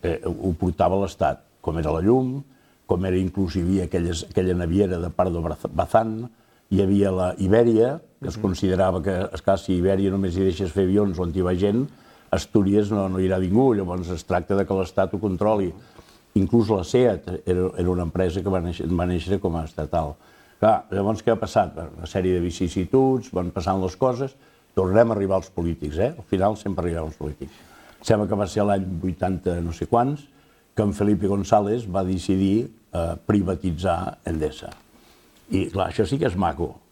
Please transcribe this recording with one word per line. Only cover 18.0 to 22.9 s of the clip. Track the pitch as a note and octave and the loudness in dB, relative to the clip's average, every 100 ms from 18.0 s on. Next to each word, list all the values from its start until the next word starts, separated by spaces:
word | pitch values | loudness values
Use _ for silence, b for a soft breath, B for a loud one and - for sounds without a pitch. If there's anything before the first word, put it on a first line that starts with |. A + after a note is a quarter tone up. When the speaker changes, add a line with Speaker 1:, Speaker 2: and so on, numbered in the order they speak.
Speaker 1:
empresa | E2+ F2+ F2+ F2 | -2 0 0 0
que | F#2 | -2
va | F#2+ | -2
néixer, | E2+ F2 - | -2 -4 -2
va | F2 F2+ | 0 0
néixer | F2+ D#2+ F#2+ | -2 -2 -2
com | F2 E2 | -2 -4
a | D#2+ | -6
estatal. | - D2+ E2+ D#2 D2+ b b b b | -8 -4 -2 -4 -8 b b b b
Clar, | G#2+ G#2+ - | 2 2 0
llavors | F#2+ G2+ G#2+ - | -4 -2 -2 0
què | |
ha | A2+ | 0
passat? | G2 - F#2 - D#2+ D2+ | 0 0 0 -2 -12 -12
Una | E2 | -6
sèrie | G2 F#2 | -2 0
de | F2+ | 0
vicissituds, | F2 E2+ F2+ G2 F2+ | -2 -2 -4 -2 0